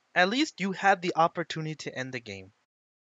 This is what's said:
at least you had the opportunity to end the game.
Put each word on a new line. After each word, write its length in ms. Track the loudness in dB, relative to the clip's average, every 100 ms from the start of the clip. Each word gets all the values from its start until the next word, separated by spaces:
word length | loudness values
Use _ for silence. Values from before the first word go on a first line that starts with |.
| _
at 140 | 2 4
least 320 | 2 -2 -2
you 100 | -4
had 320 | 2 4 4
the 100 | 2 2
opportunity 580 | 2 0 -6 -6 -6
to 240 | -8 -8 -8
end 140 | -8
the 80 | -8
game. 320 | -10 -14 -16 _ _ _ _ _